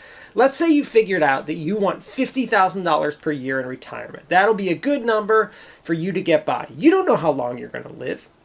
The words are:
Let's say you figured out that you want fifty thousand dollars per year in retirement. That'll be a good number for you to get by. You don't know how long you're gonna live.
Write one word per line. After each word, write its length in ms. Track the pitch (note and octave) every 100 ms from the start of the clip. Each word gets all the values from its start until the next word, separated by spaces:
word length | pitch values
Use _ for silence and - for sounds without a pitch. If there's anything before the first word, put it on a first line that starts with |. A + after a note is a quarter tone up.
| - - -
Let's 220 | G#3 C4+ C4+
say 140 | E4+
you 160 | D4 -
figured 360 | A3+ F#3 F#3
out 260 | C#3+ C3+ -
that 80 | E3
you 200 | D#3 G#3
want 300 | G3 - -
fifty 400 | - C4 C4 A3+
thousand 380 | G#3+ F#3 F#3+
dollars 340 | E3+ D#3 D3+ D3
per 160 | D#3+
year 260 | D3 C3 C3+
in 60 | B2+
retirement. 640 | C3 - A#2 A2+ - -
That'll 240 | F3 G#3+
be 160 | G3+ F#3
a 60 | D3+
good 280 | C#4 C#4+
number 480 | A3+ G#3+ G3+ A3 G#3 - - -
for 100 | -
you 200 | E3 F3+
to 80 | F3+
get 240 | E3+ D3+ -
by. 220 | B2 -
You 200 | B2+ C#4+
don't 160 | F#4+ F4+
know 120 | F#3
how 140 | D#3+
long 260 | C3+ B2 B2
you're 100 | A#2+
gonna 240 | A#2+ C3
live. 380 | - B2+ - - _